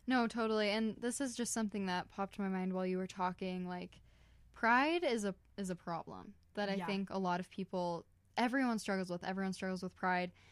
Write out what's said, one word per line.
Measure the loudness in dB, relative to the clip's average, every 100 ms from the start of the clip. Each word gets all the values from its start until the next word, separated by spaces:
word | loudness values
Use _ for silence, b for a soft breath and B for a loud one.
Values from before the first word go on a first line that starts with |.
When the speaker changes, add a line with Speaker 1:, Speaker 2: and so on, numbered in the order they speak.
| 2
Speaker 1:
No, | 2 2
totally. | 0 2 2 4
And | 2 0 -2
this | -4 -2
is | -2 -2
just | -2
something | 0 -2 -2 -2
that | -2 -4
popped | -4 -6 -2
to |
my | -2
mind | 0 0
while | 0 0
you | 0
were | -2
talking. | -2 -2 -2 -4 -4 -6
Like, | -6 -10 -14 b b b b b
pride | 0 4 6 6 4
is | 2 2 0
a, | -4 -10 -8
is | -6
a | -4
problem | -4 -6 -6 -12 -14 -18 -10 -4
that | 0
I | 0
Speaker 2:
Yeah. | 0
Speaker 1:
think | -2 0
a | 0
lot | 0 0
of | -2
people, | -6 -4 -2 -2 -2 -8 -20 _ 0
everyone | 2 4 2 0
struggles | 0 -2 0
with. | -4
Everyone | -2 -2 -2
struggles | -2 -4 -4
with | -6 -2
pride | 2 2 0 B B